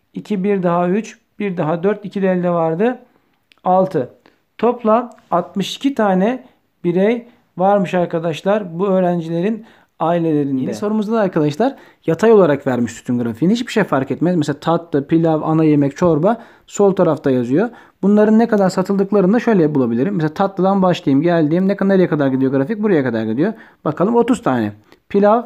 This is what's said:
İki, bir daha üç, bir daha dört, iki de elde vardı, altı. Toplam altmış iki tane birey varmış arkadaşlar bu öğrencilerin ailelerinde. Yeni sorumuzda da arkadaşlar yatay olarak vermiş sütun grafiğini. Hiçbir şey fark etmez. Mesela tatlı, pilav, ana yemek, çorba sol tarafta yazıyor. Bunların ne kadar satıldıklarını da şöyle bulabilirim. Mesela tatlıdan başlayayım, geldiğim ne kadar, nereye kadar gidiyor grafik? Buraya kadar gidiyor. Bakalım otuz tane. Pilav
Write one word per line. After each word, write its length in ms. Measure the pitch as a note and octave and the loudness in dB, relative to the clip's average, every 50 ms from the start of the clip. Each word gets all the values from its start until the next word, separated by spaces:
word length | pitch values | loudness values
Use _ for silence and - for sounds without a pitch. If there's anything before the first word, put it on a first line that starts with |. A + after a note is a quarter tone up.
| _ _ - | _ _ -16
İki, 300 | F#3+ - - G#3+ F#3+ F3+ | -12 -8 -6 -4 -2 -2
bir 180 | G#3 G3+ G3 F3 | 0 0 0 0
daha 260 | F3+ E3+ F3 F3 F3+ | 0 0 0 0 0
üç, 300 | F#3 A3 A3 - - _ _ _ _ - | 0 -2 -4 -6 -12 _ _ _ _ -8
bir 180 | G#3 G3+ F3+ | -8 -6 -4
daha 260 | F3 D#3+ D3+ E3 E3+ D#3+ | -4 -4 -2 -2 -2 -2
dört, 220 | G3 G#3+ G#3 - | -2 -2 -4 -6
iki 180 | F#3 - G3+ F#3+ | -10 -6 -2 -2
de 60 | F#3+ | 0
elde 220 | F#3 F3+ F3 F3+ | 0 0 0 0
vardı, 480 | F3 E3+ E3 D#3+ D#3+ E3 G#3+ B3 B3+ B3+ - _ _ _ _ _ _ _ _ _ _ _ - | 0 0 0 -2 -2 0 -2 -2 -2 -4 -10 _ _ _ _ _ _ _ _ _ _ _ -2
altı. 460 | F#3 F#3 F#3 F#3+ F#3 - D#3 B2 - - _ _ _ _ _ _ _ _ - | 2 2 2 2 2 0 -4 -4 -6 -8 _ _ _ _ _ _ _ _ -2
Toplam 520 | - A#3 A#3+ A#3+ A3 G#3+ G#3+ A#3 B3 A#3 - - _ - | -2 -2 -2 0 0 2 2 2 0 -2 -10 -20 _ -4
altmış 460 | - F3 F3+ - - G3+ F#3 - - | -4 -4 -4 -4 -4 -6 -6 -6 -6
iki 180 | - - C#4 C#4 | -4 -4 -4 -2
tane 500 | - A3 G3+ F#3+ F#3 F#3 A3 B3+ B3+ - - _ _ _ _ _ _ - | 0 0 0 2 2 0 0 -2 -4 -8 -16 _ _ _ _ _ _ -4
birey 440 | F3 E3+ F3+ F#3+ G#3+ A#3+ A#3+ A#3 - - _ _ _ _ | -2 0 2 2 2 0 -2 -4 -10 -20 _ _ _ _
varmış 380 | - F3+ G3 G3+ G#3 F#3+ D#3 - | -2 0 2 2 2 0 0 -2
arkadaşlar 840 | F3+ F3 E3+ F3 E3 D#3+ E3+ D#3 D3+ - F#3+ G3+ A3 G#3 F3 D#3+ E3+ | -2 -2 -2 -4 -4 -4 -4 -6 -4 -2 -2 -2 -2 -2 -6 -6 -4
bu 100 | F#3+ G3+ | -2 0
öğrencilerin 800 | F#3+ F#3 F#3 F3 F3+ F3 D#3+ E3 E3 E3+ F3 G#3 A3+ A3 A3+ - - _ _ _ _ - | 0 0 2 0 0 -2 -4 -4 -4 -2 -2 -2 -4 -6 -8 -16 -20 _ _ _ _ -6
ailelerinde. 640 | D#3+ D#3+ F3 F3 E3 E3 D#3 D3 C#3+ C#3 C3+ C3 C3 | -2 -2 0 0 0 0 0 0 -2 -2 -2 -4 -4
Yeni 120 | E3+ A2+ | -4 -6
sorumuzda 380 | - G#3+ G#3 G#3+ G#3+ G#3 G3+ A3+ | -6 -4 -4 -2 -2 -2 -2 -2
da 80 | A3+ | 0
arkadaşlar 560 | G#3 F#3 - E3+ D3+ D3 C#3 - A3 C4+ C4+ - - - _ _ _ | 0 0 0 0 0 0 0 0 -2 -2 -4 -6 -14 -20 _ _ _
yatay 260 | - D#3+ D#3+ G#3+ A3+ A3+ | -4 -2 2 4 6 6
olarak 340 | G#3 F#3 D3+ C#3+ C3+ - | 6 6 6 4 0 0
vermiş 260 | C3+ B2+ A#2+ A#2+ A2+ - | -2 -2 -2 -2 -4 -4
sütun 260 | - - - B2 A#2+ | -8 -6 -4 -2 -2
grafiğini. 340 | A#2+ A#2 A2+ - D#3 F3 A3 | -2 -4 -4 -2 0 0 0
Hiçbir 200 | A#3 B3 - - | 0 -2 -4 -2
şey 120 | A3+ F#3 | -2 -2
fark 260 | - - C3+ C3 - | 0 0 -2 -2 -2
etmez. 260 | C3 - D#3 E3+ F3+ | -4 -2 -2 0 0
Mesela 240 | F3 D3 D3 C#3 C#3 | 0 0 -2 -4 -6
tatlı, 460 | - D#3+ E3 E3+ E3+ - - C#3+ C3+ | -2 -2 -2 -2 -2 -2 -4 -4 -2
pilav, 360 | - E3 E3 E3 D#3+ D#3+ D#3 D3+ | 0 0 2 2 2 0 0 -2
ana 220 | D3+ D#3+ D#3+ D#3+ | 0 0 2 2
yemek, 320 | D#3 D3 D3 C#3 C#3 C#3 | 4 4 2 2 0 0
çorba 460 | - F3+ F3 D#3+ C#3+ D#3+ G3+ A#3 A3+ - - - _ _ | 0 0 2 2 2 2 0 0 -2 -6 -16 -20 _ _
sol 260 | _ - - G3+ G3 F#3+ | _ -2 2 2 2 4
tarafta 340 | G3 F3+ E3 D3+ C#3 - C#3+ | 2 2 2 0 0 0 0
yazıyor. 380 | C3 B2+ B2 A#2 C3 D#3+ A3 A#3+ - - - - _ _ - | 0 0 0 0 0 0 0 -2 -4 -10 -20 -20 _ _ 0
Bunların 360 | G3 G#3 G#3 G#3+ G#3 A3 A3 | 2 4 4 4 4 4 4
ne 100 | A#3 A3+ | 4 2
kadar 220 | A3 G#3 G3 F#3 | 2 2 0 0
satıldıklarını 600 | - G3 F#3 F#3+ G3+ G3 G3 G3 G#3+ G#3 F#3 F3+ G#3+ | 0 -2 -2 -2 0 -2 0 0 2 2 2 2 2
da 80 | B3 | 2
şöyle 340 | - A#3 A3+ F#3 D#3+ D3+ D3 | 2 2 2 2 2 2 2
bulabilirim. 400 | C#3 B2+ A#2 A#2 A2+ C3 F#3+ G#3 | 0 0 0 0 0 -2 -2 -2
Mesela 200 | F3+ D3+ D#3 D#3 | -2 -2 -2 -2
tatlıdan 480 | - G3+ G3 G3 - F3+ F#3+ G3 G3 F#3 | -2 -4 -2 -2 -2 0 0 2 2 2
başlayayım, 400 | F#3 E3+ - - D3+ C3+ C#3 D#3 | 0 0 0 -2 0 0 0 2
geldiğim 460 | F3 F3 E3+ D#3+ D3 D#3+ F3+ F#3 F#3+ | 2 2 0 0 0 0 0 0 0
ne 80 | G3+ | -2
kadar, 120 | G3 F#3+ G3 | 0 0 2
nereye 200 | G3 F#3+ F3+ - | 2 2 2 2
kadar 200 | E3 D3 C#3+ C3+ | 2 0 0 0
gidiyor 240 | C3 C3 C3+ C3 C3+ | 0 0 0 0 0
grafik? 300 | C3+ C3+ C#3+ A3+ G#3 G#3 | 0 -2 -2 -4 -4 -2
Buraya 200 | A3 F#3+ D3+ C3+ | 0 2 2 0
kadar 220 | C3 A2+ A2 A2 | 0 -2 -4 -4
gidiyor. 280 | A2 A2 B2 D#3+ G#3+ A3 - - - _ _ - | -4 -2 -2 -2 -4 -4 -8 -14 -20 _ _ -6
Bakalım 320 | E3 C#3+ - E3+ G#3 A#3+ | -6 -4 -2 -2 0 2
otuz 260 | A#3 A#3 A#3 C4 - - | 0 2 0 0 -2 -2
tane. 300 | D3+ C3 A#2+ A2 G#2 G#2 - _ _ - _ _ - | -2 -2 -2 -2 -4 -6 -10 _ _ -20 _ _ -4
Pilav 340 | - G3+ G3 G#3 G#3+ A#3+ A#3+ | -2 2 2 4 2 2 0